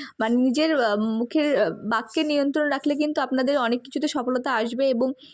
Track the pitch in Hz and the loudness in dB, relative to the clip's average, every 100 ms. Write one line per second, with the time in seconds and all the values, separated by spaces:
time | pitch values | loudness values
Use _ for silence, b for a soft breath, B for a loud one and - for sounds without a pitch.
0 | 285 - 226 240 254 247 320 294 233 208 | -14 -4 0 2 2 2 2 2 2 0
1 | 220 220 233 311 294 240 208 220 208 226 | 0 -2 0 0 2 2 0 -2 -4 -4
2 | 233 330 302 294 277 302 294 277 294 285 | -2 -2 0 0 0 0 -2 0 -2 0
3 | 302 302 262 262 262 285 233 247 - 277 | 0 0 0 0 2 2 0 -2 -4 -4
4 | 294 302 247 254 262 240 226 247 269 233 | -2 -2 -2 -2 -2 -2 -2 0 0 2
5 | 262 - B | 0 -4 B